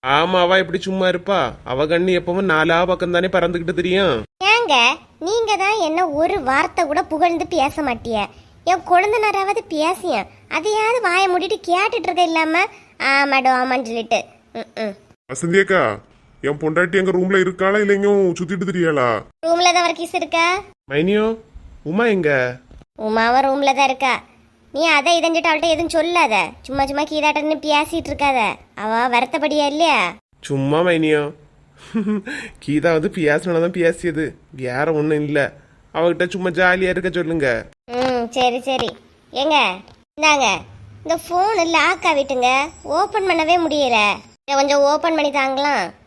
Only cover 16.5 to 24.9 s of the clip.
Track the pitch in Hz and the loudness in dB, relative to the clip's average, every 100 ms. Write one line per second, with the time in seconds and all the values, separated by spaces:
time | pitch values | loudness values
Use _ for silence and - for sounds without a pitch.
16.5 | 147 156 156 180 190 185 180 185 196 185 | -2 -2 0 0 0 0 0 2 2 0
17.5 | 185 190 208 202 196 202 202 190 170 170 | 0 0 2 2 2 2 2 2 -2 -6
18.5 | 185 190 180 165 147 123 107 - _ 320 | -4 -4 0 0 2 2 0 -4 _ -2
19.5 | 339 359 349 339 330 330 359 320 330 339 | 2 2 2 0 -2 -6 -6 -2 0 0
20.5 | 370 403 - - 143 180 208 220 226 - | -2 -6 -20 -6 -2 2 2 0 -4 -12
21.5 | - - - 151 185 240 196 151 139 127 | -20 -20 -14 -4 0 2 2 2 2 0
22.5 | 127 _ - - - 220 226 226 254 269 | -6 _ -20 -20 -8 -2 0 2 2 2
23.5 | 269 277 262 269 262 269 233 - _ _ | 0 0 2 0 0 -2 -2 -6 _ _
24.5 | _ _ 269 330 | _ _ -2 2